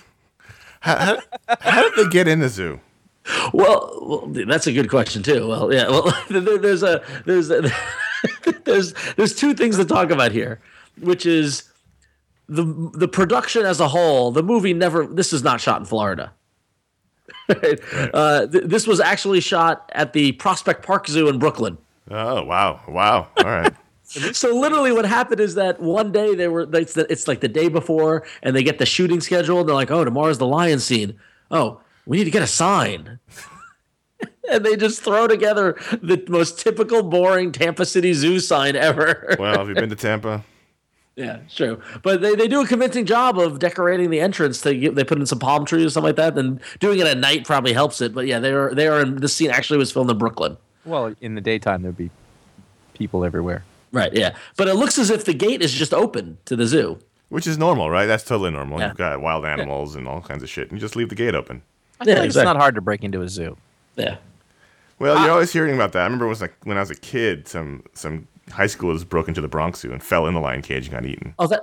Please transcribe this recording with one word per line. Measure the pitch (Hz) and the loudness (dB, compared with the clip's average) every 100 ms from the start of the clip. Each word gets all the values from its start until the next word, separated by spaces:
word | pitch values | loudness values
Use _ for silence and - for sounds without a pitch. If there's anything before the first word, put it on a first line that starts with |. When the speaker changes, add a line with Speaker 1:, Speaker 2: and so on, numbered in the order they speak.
| _ _ _ _ - - - - | _ _ _ _ -20 -20 -20 -6
Speaker 1:
How, | 156 156 | -2 2
how, | 185 220 - 247 - 233 | 2 0 -4 -12 -4 -2
how | - 226 | 2 2
did | 440 - | 4 4
they | 196 | 2
get | 180 170 | 4 4
in | 160 | 2
the | 151 | 0
zoo? | 98 87 69 - _ _ _ - - - | -2 -6 -8 -16 _ _ _ -8 -6 -2
Speaker 2:
Well, | - 254 214 - - | 4 6 4 0 -10
well, | - 147 - 139 104 | -6 -6 -6 -6 -2
that's | 151 - | 0 0
a | |
good | 127 117 | 0 2
question | 131 107 110 | 2 0 -2
too. | 98 135 110 | 0 0 0
Well, | 110 113 | -2 2
yeah. | 131 113 | 2 4
Well, | 135 170 - | 2 2 0
<laughs> | - | -2
there, | 196 185 208 | 0 2 2
there's | 202 190 | 2 2
a, | 190 160 - 135 | 2 0 -2 -8
there's | 143 185 156 | 0 2 4
a, | 151 151 - - - - - | 2 2 -2 -6 -6 -6 -4
<laughs> | - - - - | -6 -4 -2 -2
there's, | - 196 185 - - | 0 0 0 -6 -6
there's | - 208 | -2 -2
two | - 294 | 2 0
things | 285 240 196 | 2 2 2
to | 175 | 2
talk | 208 170 | 2 2
about | 156 120 | 2 2
here, | 110 107 113 _ - - - | 0 -4 -8 _ -20 -20 -6
which | 175 175 | -2 0
is | 170 165 151 135 - _ _ _ _ _ _ _ - | 2 2 2 -2 -10 _ _ _ _ _ _ _ -8
the, | 156 165 156 165 | -2 -2 -4 -8
the | 156 170 | -2 -2
production | 180 185 240 233 233 | 0 2 0 0 0
as | 196 160 | 0 2
a | 156 | 2
whole. | 160 170 135 120 | 2 4 4 2
The | 131 | 2
movie | 170 233 190 | 2 2 2
never. | 170 175 165 147 | 2 2 0 -2
This | 165 190 | -2 -2
is | 156 | 0
not | 135 120 | 0 0
shot | - 113 | 0 -2
in | 101 | -2
Florida. | 110 104 85 - - | -2 -2 -4 -8 -16
<laughs> | _ _ _ _ _ _ _ _ - - - | _ _ _ _ _ _ _ _ -20 -8 -4
Right? | 202 165 147 - | 0 0 -2 -4
Speaker 1:
Right. | 135 139 | -6 -2
Speaker 2:
Uh, | - 151 147 143 | 0 2 2 2
th-, | 170 | 0
this | 175 214 220 | 2 0 2
was | 185 | 2
actually | 160 196 196 190 | 2 0 0 0
shot | - 180 165 156 - | 2 2 2 0 -4
at | - 151 | -4 -2
the | 156 143 | 2 0
Prospect | 127 196 180 - 160 - | 0 -2 0 -2 -2 -2
Park | 190 175 | -2 0
Zoo | 151 151 | 2 2
in | 135 | 2
Brooklyn. | 147 - 107 85 _ _ - | 0 0 -6 -8 _ _ -12
Speaker 1:
Oh, | 107 113 123 | -6 -4 -4
wow. | 78 87 98 76 - | -2 0 0 -2 -6
Wow. | 82 104 113 - - | 0 4 2 2 0
All | |
right. | 92 101 85 - | 0 0 0 -2
<laughs> | _ _ - - 156 | _ _ -16 -8 -6
Speaker 2:
So | - 254 | -2 0
literally | 240 285 302 269 | 2 2 2 2
what | 226 208 | 2 2
happened | 240 247 220 | 0 0 0
is | 208 | 0
that | 175 190 180 | 0 -2 -2
one | 170 190 214 | -2 0 0
day | 202 214 | 0 2
they | 185 175 | 0 0
were, | 165 160 | -2 0
it's | 165 160 | 0 0
the, | - 156 | -2 -2
it's | 156 - | -2 -2
like | 127 | -2
the | 120 | -2
day | 127 165 | 0 0
before, | 160 - 160 156 160 - - | 0 0 2 2 0 -4 -8
and | 131 | 0
they | 131 | 2
get | 135 147 | 2 2
the | 123 | 0
shooting | - 180 175 | 2 2 0
schedule, | - 180 160 175 | 0 0 2 2
and | 160 | 2
they're | |
like, | 139 127 | 2 2
"Oh, | 160 | 0
tomorrow's | 156 135 156 135 | 0 2 0 2
the | 127 | 0
lion | 147 175 143 | 2 2 2
scene. | - 120 101 107 _ _ - | 0 -2 -2 -8 _ _ -4
Oh, | 156 117 - _ _ - | 0 0 -4 _ _ -4
we | 156 | -2
need | |
to | 180 | 0
get | 202 | 0
a | 131 | 0
sign." | - 165 196 127 92 78 123 | 2 2 2 0 -4 -10 -18
<laughs> | _ - - 1077 1077 _ _ _ _ - - _ 508 | _ -20 -20 -20 -20 _ _ _ _ -14 -14 _ -2
And | 220 214 | 0 2
they | 214 | 2
just | 214 233 | 0 0
throw | - 208 226 | 0 2 4
together | 220 208 208 190 - - 233 | 4 2 2 0 -2 -6 -4
the | 170 180 180 | 0 0 2
most | 175 170 - | 0 0 -2
typical | - 220 220 233 | -2 0 2 0
boring | 185 175 180 185 180 | 2 2 4 4 0
Tampa | 147 170 160 185 | 0 -2 0 -2
City | 185 180 | 2 2
Zoo | 160 151 185 | 2 2 2
sign | 170 156 139 139 | 2 2 2 2
ever. | 127 131 156 160 - - | 2 2 2 0 -2 -2
<laughs> | |
Speaker 1:
Well, | 98 104 | 0 0
have | 98 | 0
you | |
been | 98 110 | -2 -4
to | 104 | -2
Tampa? | 110 107 110 107 104 _ _ _ _ _ _ - | -2 -2 -4 -8 -8 _ _ _ _ _ _ -12
Speaker 2:
Yeah, | 123 113 - | -10 -12 -12
true. | - 135 113 - 120 | -4 -4 -4 -12 -6
But | 190 190 | 0 2
they, | 202 | 2
they | 208 226 | 2 2
do | 277 | 2
a | 254 | 2
convincing | 233 254 247 190 | 2 0 0 0
job | 226 254 190 | 2 2 2
of | 170 139 | 0 0
decorating | 175 175 175 180 175 | -2 0 0 2 2
the | 160 | 0
entrance. | 180 190 151 120 | 0 0 -2 0
They | 143 135 | -2 0
give, | 143 | 0
they | 135 | 0
put | 131 156 | 0 0
in | 139 | -2
some | 127 | -2
palm | 131 147 | 0 0
trees | 143 165 160 | 0 0 0
or | |
something | 151 156 | 0 0
like | 151 | 2
that. | 160 139 | 0 0
And | 131 131 - - | -2 -4 -10 -2
doing | 202 196 | 0 2
it | 165 | 2
at | 131 | 2
night | 135 151 123 | 2 0 0
probably | 143 127 | 0 2
helps | 120 147 - | 2 2 0
it. | 120 | -4
But | 117 127 | -2 -2
yeah, | 120 | 0
they | 131 | 0
are, | 139 135 | 0 0
they | - 156 | 2 2
are | 151 | 4
in, | 135 131 | 2 0
this | 139 | -2
scene | - 156 | 0 2
actually | 123 - 147 | 0 2 2
was | 131 | 2
filmed | 135 127 | 0 0
in | 110 | 2
Brooklyn. | 117 - 76 69 _ _ | 0 -2 -4 -6 _ _
Speaker 3:
Well, | 160 156 117 104 | -8 -4 -4 -6
in | 120 | -10
the | 110 | -6
daytime, | 98 110 107 92 | -2 -2 0 -2
there'd | 90 87 | -4 -8
be | 85 - _ _ _ - - _ _ | -10 -12 _ _ _ -20 -20 _ _
people | - 107 92 | -10 -4 -2
everywhere. | 90 85 87 87 - _ _ | -2 -2 -4 -6 -10 _ _
Speaker 2:
Right, | 127 92 | -4 -2
yeah. | 107 95 - - - | 0 0 -2 -8 -2
But | 190 | 2
it | |
looks | 190 269 - | 2 2 2
as | 208 | 2
if | 214 214 | 2 0
the | |
gate | 147 202 262 | 0 0 0
is | 165 | 0
just | 131 151 | -2 0
open | 143 214 120 87 82 - | 0 0 -2 -10 -12 -6
to | 123 | -2
the | 117 | 2
zoo. | 151 95 80 _ _ _ | 2 0 -4 _ _ _
Speaker 1:
Which | 151 165 | -6 -4
is | 156 | 0
normal, | 165 143 78 | 2 2 2
right? | 87 104 | 0 2
That's | 110 | 0
totally | - 113 92 | 0 -2 -2
normal. | 73 69 76 | -4 -6 -6
Speaker 2:
Yeah. | 101 | -6
Speaker 1:
You've | 92 | -4
got | 87 69 | -4 -4
wild | 76 80 | -4 -4
Speaker 2:
Yeah. | 76 | -4
Speaker 1:
animals | 73 71 71 73 73 | -6 -6 -6 -8 -10
and | 64 | -10
all | 73 | -10
kinds | 85 71 | -10 -12
of | 65 | -10
shit. | - 65 | -10 -10
And | 101 | -10
you | |
just | 107 113 | -8 -6
leave | 117 | -6
the | |
gate | 95 117 | -4 -2
open. | 82 - 62 - _ _ - | -2 -6 -12 -18 _ _ -2
Speaker 3:
I | |
Speaker 2:
Yeah, | 247 | 4
Speaker 3:
feel | 190 | 4
like | - | 4
Speaker 2:
exactly. | 139 180 | 4 4
Speaker 3:
it's | |
not | 151 | 6
hard | 143 113 | 4 2
to | |
break | 95 101 | -2 -4
into | 101 95 | -4 -6
a | 90 | -6
zoo. | 95 85 82 _ _ _ - | -8 -10 -12 _ _ _ -8
Speaker 2:
Yeah. | - - - _ _ _ _ _ _ - | -6 -8 -14 _ _ _ _ _ _ -4
Speaker 1:
Well, | 135 151 | 0 4
you're | 156 | 4
Speaker 2:
Ah. | |
Speaker 1:
always | 170 170 | 4 2
hearing | 165 156 | 0 0
about | 131 101 | 0 0
that. | 90 | 0
I | |
remember | 90 123 | 0 0
it | 117 | -2
was | 110 | -4
like | 87 - | -8 -10
when | 107 101 | -6 -4
I | |
was | 98 | -4
a | |
kid, | 73 - 131 113 82 71 | -8 -8 -4 -2 -2 -8
some, | 87 78 69 - | -10 -10 -12 -18
some | - 78 80 - _ - | -14 -10 -10 -12 _ -14
high | - 98 | -2 -2
schoolers | - 87 82 87 | -2 -4 -4 -4
broke | 85 82 | -4 -4
into | 82 | -6
the | 76 | -6
Bronx | 78 85 87 | -4 -4 -6
Zoo | 60 | -12
and | 65 | -14
fell | - 90 80 | -2 0 0
in | |
the | 87 | -2
lion | 71 64 | -4 -6
cage | - 65 64 | -6 -8 -8
and | |
got | 62 | -8
eaten. | 64 - - - | -10 -10 -10 -4
Speaker 2:
Oh, | 170 | -2
that, | 214 | 0